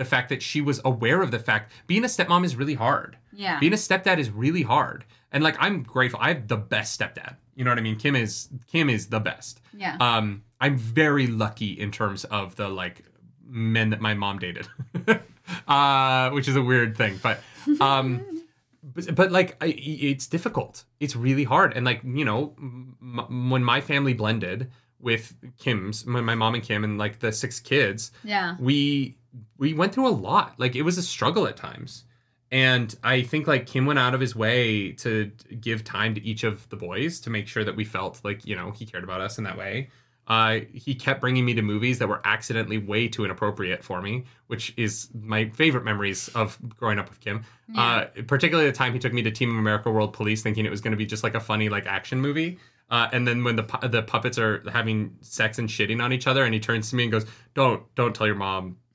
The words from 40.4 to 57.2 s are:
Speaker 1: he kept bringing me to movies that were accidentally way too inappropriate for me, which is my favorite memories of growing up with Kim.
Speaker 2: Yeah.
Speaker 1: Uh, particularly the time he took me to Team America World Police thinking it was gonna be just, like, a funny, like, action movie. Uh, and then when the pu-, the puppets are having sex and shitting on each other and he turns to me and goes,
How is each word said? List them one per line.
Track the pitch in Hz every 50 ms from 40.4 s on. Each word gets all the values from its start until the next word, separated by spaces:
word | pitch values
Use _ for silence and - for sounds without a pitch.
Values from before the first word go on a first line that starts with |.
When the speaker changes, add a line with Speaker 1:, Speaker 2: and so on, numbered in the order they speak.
| 110 110 110 110 107 - -
Speaker 1:
he | - - - 135
kept | - - - 135 131
bringing | - 123 127 127 123
me | 123 120
to | 117
movies | 107 104 104 107 113 123 127 -
that | 120 101
were | 101 101 -
accidentally | 101 104 110 - - 120 113 113 85 104 110
way | 98 98 101 107 120 113
too | - - 110
inappropriate | 98 92 - - 107 104 - 101 90 92 - -
for | - - 90
me, | 92 98 110 127 127 - - _ _ _
which | 120 113 113 - - -
is | 117 107 104 - - - - 117 107
my | 107 107 107 110 110
favorite | 110 - 156 160 139 123 -
memories | 110 107 101 101 98 95 - - -
of | - 120 110 107 - - - 123 - -
growing | - 113 104 101
up | 95 90
with | - -
Kim. | _ 107 101 107 110 - - _ _ -
Speaker 2:
Yeah. | 220 117 117 120 117 113 - - - -
Speaker 1:
Uh, | - 131
particularly | 143 135 147 165 156 165 156 143
the | 135
time | - 131 123 113
he | 127
took | - 127 110
me | 120 113
to | 113
Team | 107 - 127 120 117 113
America | 110 107 107 104 107 120
World | 110 110 107 107 -
Police | - 110 104 107 107 -
thinking | 113 104 110 107
it | -
was | - 101
gonna | - 117 110 104
be | 110
just, | 107 107 107 -
like, | 113 107
a | 113
funny, | 110 - 110 107 107 104
like, | 104 101 101
action | - 98 95 - - - 131
movie. | 131 143 143 156 160 170 175 180 - _ _ _ _ _
Uh, | 120 120 117 117
and | 127 127 127 123
then | 120 120 123
when | 123 117
the | 110 110
pu-, | 110 - - - 127
the | 113 117
puppets | 110 110 - 165 - 127 - -
are | 117 110 107 95 - 104
having | - 120 113 113 110 107 107 - - -
sex | - - - - 113 110 110 -
and | 117 110
shitting | 110 - 107 101 113 117 120
on | 120 131
each | 127 -
other | 135 131 135 135
and | 120 110
he | 107
turns | 107 - 120 113 107 110
to | -
me | 123 120
and | 117
goes, | 110 110